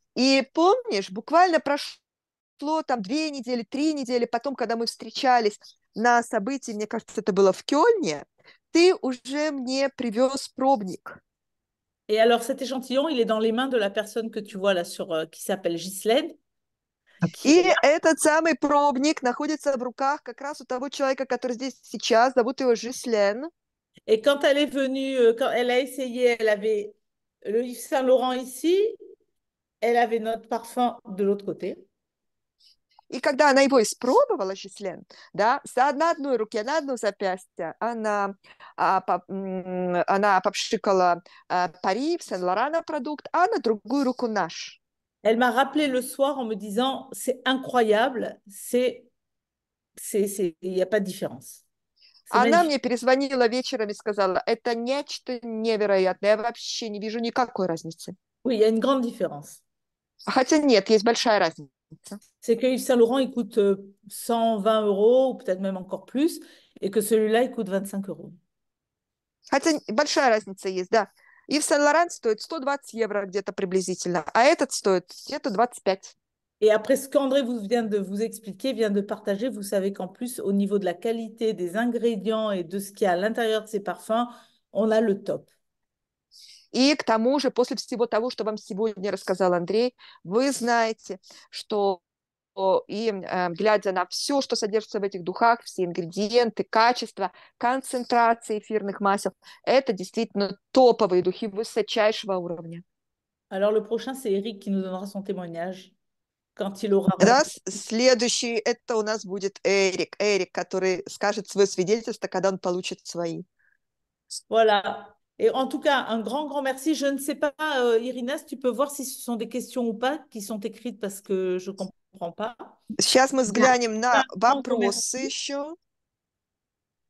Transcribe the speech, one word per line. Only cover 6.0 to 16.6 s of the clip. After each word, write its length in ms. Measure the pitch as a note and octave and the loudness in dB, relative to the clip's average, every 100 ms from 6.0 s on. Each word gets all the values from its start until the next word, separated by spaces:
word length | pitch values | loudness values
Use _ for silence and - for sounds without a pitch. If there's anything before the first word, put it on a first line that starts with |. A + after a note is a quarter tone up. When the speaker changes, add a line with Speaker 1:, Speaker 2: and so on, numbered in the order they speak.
| A#3+ A#3+ | 2 2
Speaker 1:
событии, 500 | A#3 A3+ G3+ C#4 - | 0 -4 -4 -6 -8
мне 120 | G#3 G#3+ | -8 -6
кажется, 340 | A3+ - - | -8 -6 -4
это 120 | G#3 | 0
было 180 | F#3+ G3 | 4 4
в 120 | F3+ | 4
Кельне, 640 | - C#4+ A4+ A4+ A3 C#3+ - _ _ _ _ | 0 4 4 4 0 -4 -10 _ _ _ _
ты 220 | D#4+ F4 - | 4 4 4
уже 500 | B3+ B3 B3 C#4 D#4 | -2 -6 -6 -4 -2
мне 380 | C#4 B3 C4+ C#4 | -4 -4 -2 -2
привез 600 | - B3 G#3 C4 C4+ - | -2 -4 0 0 0 -10
пробник. 680 | - C4+ C4+ F#3+ - - - _ _ _ _ _ _ _ _ - | -2 2 2 -2 -10 -14 -20 _ _ _ _ _ _ _ _ -2
Speaker 2:
Et 120 | G#3+ | 4
alors, 240 | A#3 A#3 | 6 4
cet 180 | A#3 C4+ | 0 -4
échantillon, 460 | B3+ C4 - C4 D#4 | -4 -6 -2 -2 0
il 100 | C4 | 0
est 60 | |
dans 140 | A3 A3 | 0 2
les 120 | A3+ | 0
mains 160 | A3+ C4+ | 0 0
de 100 | B3 | 0
la 120 | G3 | 0
personne 400 | G#3 G3+ A#3 A3+ | -4 -6 -8 -6
que 100 | A3+ | -8
tu 180 | G#3 F#3+ | -10 -2
vois 160 | G3 | 0
là 100 | F#3 | 0
sur, 280 | F3 - F#3 | -2 -8 -4
euh, 140 | D#3+ | -4
qui 160 | D#3+ - | -4 -10
s'appelle 340 | - F#3+ F3 | -6 -2 -2
Ghislaine. 600 | E3 F3+ - G#3+ B3+ E4 - _ _ | -4 -8 -4 2 2 0 -12 _ _